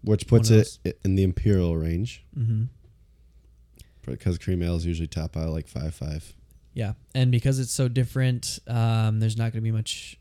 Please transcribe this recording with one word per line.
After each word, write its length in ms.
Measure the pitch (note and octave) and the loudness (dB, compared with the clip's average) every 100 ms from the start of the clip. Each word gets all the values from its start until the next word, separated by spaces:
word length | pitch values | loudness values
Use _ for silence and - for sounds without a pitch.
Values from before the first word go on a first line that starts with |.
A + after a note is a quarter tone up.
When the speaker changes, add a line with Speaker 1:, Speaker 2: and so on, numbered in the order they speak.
Speaker 1:
Which 220 | - G#2+ - | 2 0 6
puts 220 | A#2 A2 | 6 8
Speaker 2:
one 100 | A2 | 6
of 60 | G#2 | 6
Speaker 1:
it 120 | - F2 | -2 -8
Speaker 2:
those. 80 | |
Speaker 1:
i-, 40 | - | -6
in 120 | F#2+ F#2+ | 0 2
the 80 | |
imperial 520 | F#2+ F2 G#2+ G2 F2 E2 | 2 2 2 2 2 0
range. 480 | D#2+ E2+ A#2 - - - | -2 -2 -4 -8 -14 -6
Speaker 2:
Mm-hmm. 240 | A2+ A2 A#2+ - - _ _ _ - - _ _ _ _ - _ - | -2 -2 -4 -8 -20 _ _ _ -20 -20 _ _ _ _ -20 _ -12
Speaker 1:
Because 320 | B1+ - F2 | -6 -4 -2
cream 240 | - F#2 | -2 -2
ales 240 | E2+ F2 E2+ | 0 -2 -2
usually 220 | E2 E2 | -4 -4
top 280 | - D#2+ - | -6 -6 -4
out 140 | D#2+ | -4
like 180 | D#2 D#2 | -4 -8
five 260 | - D#2 | -8 -8
five. 400 | - D2+ D2+ - - - - - - | -8 -8 -8 -12 -20 -20 -20 -16 -8
Speaker 2:
Yeah, 180 | G#2 - - | -8 -8 -8
and 180 | C3 B2+ | 0 2
because 280 | A#2+ C#3 C3+ | 4 2 0
it's 120 | B2+ | -2
so 160 | - B2+ | -2 0
different, 680 | A#2+ B2 - B2+ B2 - - - | 0 -2 0 0 -2 -6 -12 -4
um, 520 | A#2 A2+ A2+ A2 G#2+ | 0 2 2 2 2
there's 180 | A2 G#2+ | 0 0
not 140 | A2+ | -4
gonna 80 | A2 | -2
be 100 | A2+ | -2
much 460 | A2 G#2+ - - - | -2 -4 -8 -12 -20